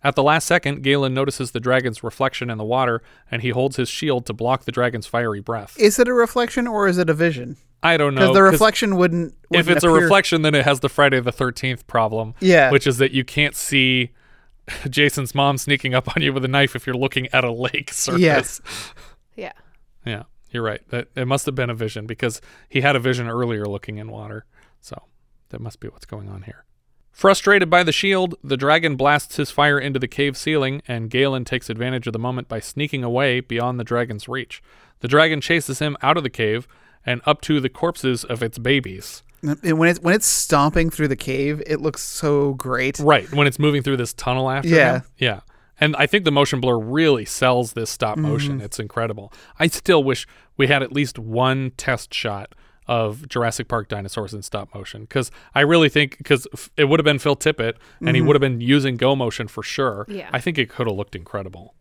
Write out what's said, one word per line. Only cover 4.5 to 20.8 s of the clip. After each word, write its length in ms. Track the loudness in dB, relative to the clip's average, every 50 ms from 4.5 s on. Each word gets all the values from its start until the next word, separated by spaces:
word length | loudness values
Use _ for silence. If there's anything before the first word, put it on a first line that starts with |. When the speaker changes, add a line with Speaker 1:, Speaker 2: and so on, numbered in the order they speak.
| -2 -2 -4
Speaker 1:
the 80 | -6 -4
dragon's 340 | -2 -2 -2 -2 -6 -10
fiery 320 | -4 -4 -2 -2 -2 -4 -6
breath. 380 | -6 -8 -8 -8 -8 -12 -2 4
Speaker 2:
Is 220 | 4 4 6 6
it 80 | 2 4
a 40 | 4
reflection 540 | 2 2 2 2 -2 -2 -2 -2 -4 -4
or 220 | -2 -2 0 2 2
is 100 | 2 2
it 100 | 2 0
a 60 | 2
vision? 420 | 2 2 0 0 -2 -10 -12 -14 _ _ _ _ _ 2
Speaker 1:
I 140 | 2 4 4
don't 180 | 2 2 4
know, 120 | 4 4 6
Speaker 2:
'Cause 60 | 8
the 60 | 8
Speaker 1:
'cause 100 | 8 8 8
Speaker 2:
reflection 440 | 8 6 4 4 2 -2 0 2
wouldn't, 380 | 2 2 2 2 0 -4 -4 -8 -18 -8
Speaker 1:
if 140 | 0 2 2
Speaker 2:
wouldn't 180 | 4 4 4
Speaker 1:
it's 80 | 4 6
a 40 | 6
Speaker 2:
appear. 140 | 6 6 6
Speaker 1:
reflection, 400 | 6 4 4 4 4 0 2 2
then 140 | 4 4
it 80 | 4 4
has 160 | 4 2 2
the 80 | 0 -2
Friday 320 | 2 4 4 4 4 2
the 100 | 0 -2
thirteenth 560 | -2 -2 -4 -4 -4 -4 -6 -6 -6 -6 -10
problem, 480 | -4 0 0 0 0 -2 -4 -6 -6 -8 0
Speaker 2:
Yeah. 320 | 4 6 8 8 8 8 6
Speaker 1:
which 120 | 4 4 2
is 100 | 2 2
that 140 | 2 2 2
you 100 | -2 -4
can't 320 | -2 0 0 0 0 0
see 560 | -6 -8 0 2 2 4 4 2 0 -2 -4 -8 _ _ _ -20 _ _ _ _ -20 _
<laughs> 220 | -16 -16 -10 -10 -6
Jason's 460 | 0 2 2 2 2 -2 -6 -4 0
mom 200 | 0 2 2 2
sneaking 380 | -2 0 -2 -2 -2 0 0 0
up 220 | 0 -2 0 -4
on 60 | -2 -2
you 100 | 0 -2
with 120 | -2 -4
a 40 | 0
knife 260 | 2 2 0 0 -2
if 100 | -6 -8
you're 120 | -6 -4
looking 320 | -2 -2 -2 -2 -4 -6 0 0
at 120 | 0 0
a 80 | 0 -2
lake 380 | -2 -4 -4 -4 -4 -8 -8
<laughs> 20 | -8
surface. 280 | -6 -4 -2 2 4
Speaker 2:
Yes. 400 | 4 4 4 2 0 -2 -10 -14 -16 -14 -14 -14 -14 -16 -18 -20 -20 -20 -20 _ _ _ _
Speaker 3:
Yeah. 160 | -16 -16 -16 -16 _ _ -20 _ _ _ _ _ _ -10
Speaker 1:
Yeah, 180 | -10 -10 -10 -10 _ -20 -20 _ -12
you're 120 | -8 -6 -4
right. 160 | -4 -6 -6